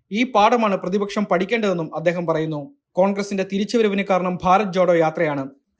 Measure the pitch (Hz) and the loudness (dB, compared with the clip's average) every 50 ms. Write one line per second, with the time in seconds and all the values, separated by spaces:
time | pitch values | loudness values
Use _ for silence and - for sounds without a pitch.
0 | _ _ 190 220 254 - - 208 202 226 240 233 220 208 190 185 - 185 185 208 | _ _ -2 -2 -2 2 4 4 6 6 4 4 2 0 0 -2 -2 -2 -2 -2
1 | 202 202 - 214 208 - 185 175 196 190 233 226 214 196 180 170 160 147 - - | -2 -2 -4 -4 -2 0 0 0 0 -2 -2 -2 0 0 -2 -2 -4 -6 -8 -2
2 | 160 175 170 180 175 160 160 156 160 160 156 147 143 - - _ _ _ _ 180 | -2 -2 -2 0 -2 -2 -2 -2 -2 -4 -6 -6 -8 -12 -16 _ _ _ _ 0
3 | 190 196 202 196 202 202 208 190 190 196 196 196 214 208 - 233 220 208 196 202 | 0 2 0 -2 -4 -4 -4 -4 -4 -4 -2 -4 -4 0 0 0 2 2 0 -2
4 | 190 - 190 180 180 185 180 170 - 180 185 196 214 190 170 190 180 - 175 165 | 0 0 0 0 0 -2 -4 -2 2 2 4 4 2 0 0 2 2 4 4 4
5 | 160 160 160 - 170 151 143 139 135 135 - _ _ _ _ | 2 2 0 0 -2 -2 -2 -4 -6 -8 -12 _ _ _ _